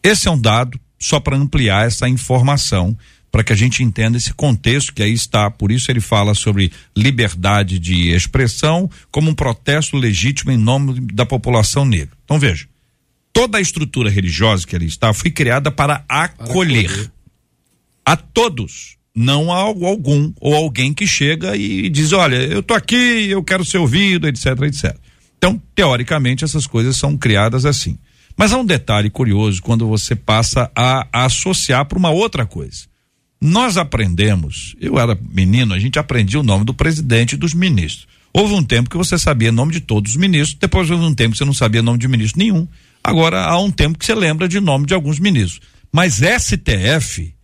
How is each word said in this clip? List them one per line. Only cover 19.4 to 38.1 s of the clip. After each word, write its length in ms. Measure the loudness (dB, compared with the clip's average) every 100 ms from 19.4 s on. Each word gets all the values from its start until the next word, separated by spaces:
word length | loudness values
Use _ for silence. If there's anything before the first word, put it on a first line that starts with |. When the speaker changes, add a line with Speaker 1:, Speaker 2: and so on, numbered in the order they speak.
| 0
Speaker 1:
a 60 | 0
algo, 280 | -2 -2 -2
algum 460 | -2 0 0 0 -2
ou 160 | 0 2
alguém 380 | 0 -2 -2
que 120 | -2 -2
chega 520 | 0 0 -2 -4 -4
e 320 | -4 -4 -2
diz, 240 | 0 2
"Olha, 240 | 2 2 0
eu 260 | -2 -4
tô 100 | -2
aqui, 540 | -2 0 2 2 0 -2
eu 140 | -4
quero 220 | -2 -2 0
ser 140 | 0
ouvido", 500 | 2 2 2 2 0
et 80 | -2
cetera, 300 | -2 0 -2
et 80 | -2
cetera. 240 | -6 -6 -16 _ _ _
Então, 240 | 0 0 -6
teoricamente, 720 | 0 2 2 -2 0 0 0 -2
essas 200 | -4 -2
coisas 300 | -2 0 0
são 220 | -2 0
criadas 480 | 2 2 2 2 0
assim. 320 | 0 -4 -8 _ _ _ 0
Mas 160 | 2
há 40 | 2
um 80 | 0
detalhe 440 | -2 0 0 0
curioso 520 | 0 0 2 0 -2
quando 260 | 0 0 0
você 280 | -2 -2 -6
passa 560 | 0 0 2 0 -2
a, 320 | 0 0 0 -2
a 140 | -2 0
associar 600 | 0 -2 -2 0 0 0
pra 120 | 0
uma 140 | 2
outra 340 | 2 0 -2 -6
coisa. 380 | -6 -12 -16 -20 _ _ _ _ _
Nós 380 | 2 2 2 0
aprendemos, 960 | -2 -2 0 2 2 2 -2 -8 -14 -10
eu 160 | -2 0
era 200 | 0 -2 -4
menino, 440 | 0 4 4 2
a 60 | 0
gente 200 | -2 -2
aprendia 400 | -2 0 0 0
o 40 |
nome 220 | 2 2 0
do 80 |
presidente 600 | 0 -2 0 0 2 2
e 40 | -2
dos 160 | -2
ministros. 540 | 0 2 2 0 -8 -16